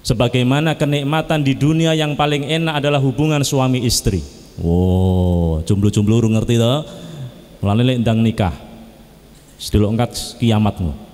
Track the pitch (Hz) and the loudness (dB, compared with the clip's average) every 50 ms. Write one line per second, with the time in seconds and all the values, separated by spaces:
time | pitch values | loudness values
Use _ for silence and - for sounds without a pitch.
0 | _ - 123 104 123 123 - 127 123 123 135 147 156 165 151 147 151 143 147 147 | _ -4 0 2 0 2 2 2 2 2 2 2 0 0 0 -2 -2 0 0 -2
1 | 139 139 151 160 156 - 165 156 147 139 135 110 135 147 160 160 165 160 160 160 | -2 -2 -2 -2 -2 -2 -2 0 0 0 0 2 2 0 2 2 2 2 0 0
2 | 151 151 147 131 147 147 147 139 143 131 160 160 165 160 156 147 131 147 147 143 | -2 -2 -2 -2 0 0 0 -2 -2 -2 -2 -2 -2 -2 -2 -2 0 0 0 2
3 | 135 139 123 117 151 156 151 147 139 - - 135 131 131 127 127 110 123 - - | 2 0 0 0 0 2 2 2 0 0 0 0 2 2 0 0 0 0 -2 0
4 | - 120 98 87 73 - - - - - - - 87 85 85 87 90 92 92 92 | -2 0 -2 -2 -4 -6 -16 -20 -20 -18 -12 -4 -2 0 2 2 2 2 2 2
5 | 92 92 92 92 90 90 87 87 85 82 80 80 82 - 104 95 101 104 - 110 | 2 2 2 2 2 2 2 2 0 0 0 -2 0 -2 0 2 2 2 2 2
6 | 104 101 110 117 113 110 110 110 107 - 120 117 113 117 127 147 151 - - - | 2 4 2 2 4 2 2 0 0 0 0 2 2 2 0 -2 -4 -8 -16 -18
7 | - - - 151 135 123 - - - - - - - 98 101 113 120 127 131 120 | -18 -18 -14 -12 -14 -14 -14 -18 -20 -20 -14 -6 -2 0 0 2 2 2 2 0
8 | 113 113 113 110 113 113 107 - 107 90 82 - - - - - - - - - | 0 0 2 2 2 0 0 0 -2 -2 -2 -6 -14 -20 -20 -20 -20 -20 -20 -20
9 | - - - - - - - - - - - - - - - 107 104 101 113 113 | -20 -20 -20 -20 -20 -20 -20 -20 -20 -20 -20 -16 -12 -2 0 0 2 2 0 -2
10 | 120 117 - - - - - - - 113 110 107 107 104 98 - 90 80 69 - | -2 -4 -4 -10 -10 -10 -8 -2 0 2 2 4 2 0 0 -2 -4 -4 -6 -8
11 | - - | -14 -20